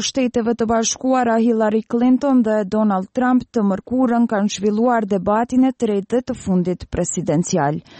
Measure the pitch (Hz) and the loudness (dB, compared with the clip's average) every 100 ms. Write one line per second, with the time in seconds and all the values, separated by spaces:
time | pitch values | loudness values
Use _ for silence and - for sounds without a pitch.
0 | - - 247 240 226 240 220 226 226 - | -2 -2 -2 0 -2 -2 0 0 -2 -4
1 | 262 262 240 226 233 220 214 220 - 240 | 0 0 2 2 2 2 2 0 -2 0
2 | 247 254 285 254 220 214 196 214 214 190 | 2 2 2 2 2 0 0 0 0 0
3 | 185 - 247 254 - 233 202 190 - 254 | -4 -2 0 0 0 -2 -2 -2 -4 0
4 | 254 233 233 208 208 - 208 208 247 233 | 0 2 0 0 -2 -2 -2 0 0 0
5 | 214 202 185 214 240 254 262 - 233 202 | 0 -2 0 0 0 2 2 0 -2 -2
6 | 196 240 254 240 - 185 180 175 - - | -2 -4 -4 -8 -2 0 0 -4 -6 -4
7 | 180 - 160 170 170 180 143 160 - | -4 -4 -2 -2 0 0 0 -4 -10